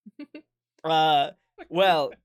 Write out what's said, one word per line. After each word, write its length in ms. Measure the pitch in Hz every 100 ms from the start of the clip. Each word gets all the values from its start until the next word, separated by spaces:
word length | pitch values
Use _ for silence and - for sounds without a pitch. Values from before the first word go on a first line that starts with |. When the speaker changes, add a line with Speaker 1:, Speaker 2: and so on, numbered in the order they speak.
| - -
Speaker 1:
<laughs> 60 | 285 302 - _ _ _
Speaker 2:
Uh, 460 | 160 160 160 - - - _ - 370
well, 420 | 170 196 165 135 -